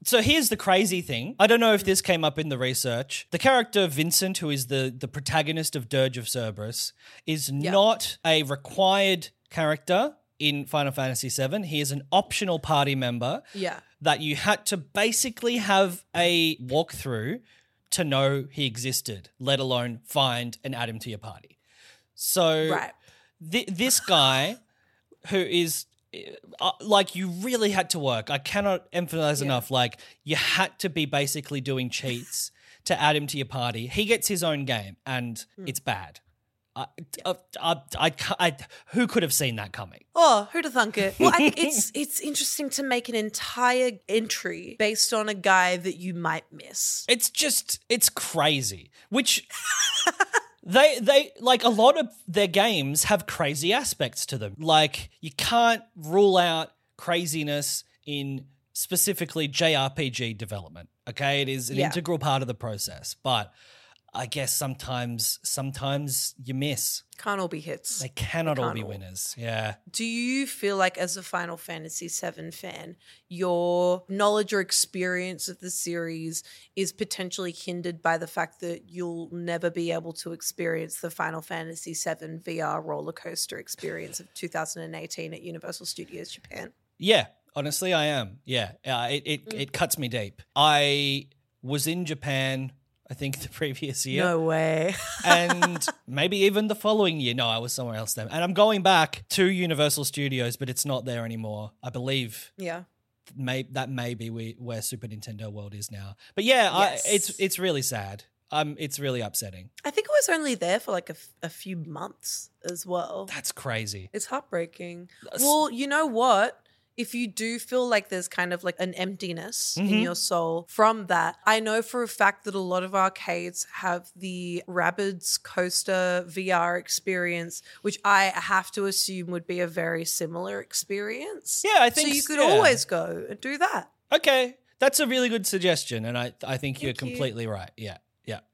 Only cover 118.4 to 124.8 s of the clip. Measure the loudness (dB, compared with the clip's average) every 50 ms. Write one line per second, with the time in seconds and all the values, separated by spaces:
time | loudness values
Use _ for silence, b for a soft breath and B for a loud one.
118.4 | -2 -2 -2 -2 -4 -6 -4 -2 -4 -4 -2 -4 -6 -6 -4 -6 -8 -8 -8 -8
119.4 | -8 -8 -6 -4 -4 -4 -2 0 2 2 4 2 2 0 -2 -2 -2 0 0 0
120.4 | 0 0 -2 -4 -6 -4 4 6 6 6 6 2 0 0 2 2 2 0 -2 0
121.4 | _ 4 4 4 4 2 0 0 0 -2 -4 -4 -4 -4 0 4 4 4 4 2
122.4 | -6 -6 -6 -4 -2 -2 -2 -2 -2 0 2 2 2 2 0 -4 -4 -4 -4 -4
123.4 | -4 -6 -6 -8 -8 -8 -10 -6 -2 -2 -2 -2 -6 -12 _ -12 -10 -8 -8 -6
124.4 | -6 -6 -6 -8 -8 -4 -2 2